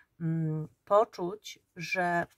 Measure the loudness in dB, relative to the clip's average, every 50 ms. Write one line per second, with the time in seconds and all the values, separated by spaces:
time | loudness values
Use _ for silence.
0 | -20 _ _ -6 -2 -2 0 0 0 0 -2 -2 -4 -8 _ _ _ 4 4 4
1 | 4 4 -2 -8 -6 -6 -6 -8 -14 -18 -20 -20 _ _ _ -12 -8 -4 -2 0
2 | 0 0 0 0 -2 -4 _